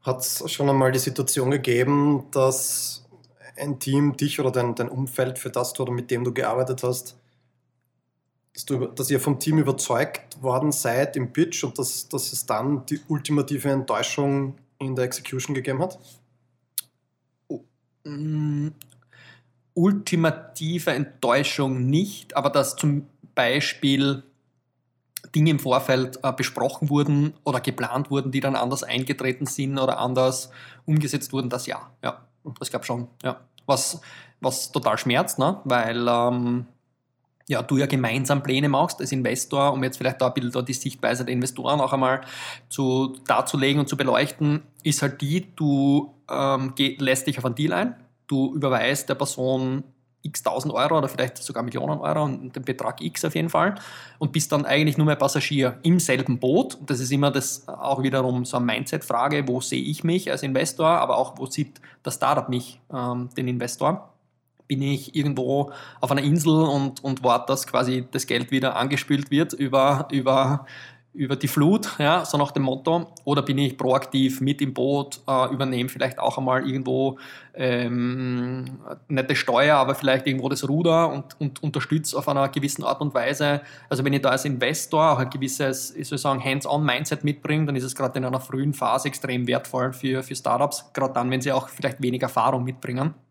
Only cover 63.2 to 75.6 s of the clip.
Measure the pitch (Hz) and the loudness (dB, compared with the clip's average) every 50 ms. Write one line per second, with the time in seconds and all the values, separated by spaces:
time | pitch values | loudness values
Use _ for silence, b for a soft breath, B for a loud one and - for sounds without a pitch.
63.2 | 123 127 - - 131 127 123 120 120 120 - - 143 147 - - - - _ _ | -6 -6 -6 -4 -2 -2 -2 -2 -4 -6 -4 0 0 0 0 -2 -6 -16 _ _
64.2 | _ _ _ _ _ _ _ _ _ _ 139 131 139 139 139 139 143 - - 156 | _ _ _ _ _ _ _ _ _ _ -4 -2 0 0 -2 -2 -4 -4 -4 0
65.2 | 143 147 135 127 131 - 139 139 143 139 B B B B B B - - 139 139 | 0 0 0 0 0 2 2 2 0 0 B B B B B B 0 2 2 2
66.2 | 139 143 151 170 151 160 156 160 165 151 139 139 139 135 131 - - 139 131 127 | 4 4 4 4 6 6 6 6 6 4 4 2 0 0 -2 -4 -4 -4 -2 2
67.2 | 127 131 117 127 - - 135 135 - - - 123 123 127 127 127 123 - - 131 | 2 4 4 4 2 0 -2 -2 -2 0 2 2 2 2 0 -2 -4 -4 -4 -6
68.2 | - - 117 120 127 - 135 131 131 131 - 101 123 135 143 135 - - 147 139 | -2 0 -2 -2 0 0 0 0 0 0 0 0 0 0 0 -2 2 2 0 0
69.2 | 143 - 139 147 165 - - - 143 131 135 135 135 139 143 135 - - 143 135 | 2 2 2 2 2 2 0 -4 -2 2 4 4 6 6 4 2 0 -2 -2 0
70.2 | 127 135 131 135 135 131 143 143 B B B B B B B B B _ _ - | 2 4 4 4 4 4 2 -2 B B B B B B B B B _ _ -6
71.2 | - 127 139 135 - 143 - 151 143 160 202 220 208 - - - 147 147 165 180 | -2 -2 -2 -2 -2 0 2 4 6 6 6 4 2 -4 -4 0 2 4 4 2
72.2 | 160 - - 143 147 143 - 143 135 131 131 135 - 165 165 175 165 - - - | 2 0 0 0 0 0 0 0 0 0 -2 -2 0 0 0 0 -2 -6 -16 -8
73.2 | - 139 143 143 139 139 135 139 143 131 - - - 127 127 135 - - - 135 | -2 0 0 2 2 0 0 2 2 0 0 -2 0 2 2 2 0 0 2 2
74.2 | 135 127 131 - 131 139 139 139 143 139 139 131 127 135 143 143 139 139 - - | 2 2 2 0 0 -2 0 0 -2 -2 0 0 0 2 2 0 -2 -4 -10 -10
75.2 | _ - 135 127 131 127 135 127 | _ 0 2 2 2 2 0 -2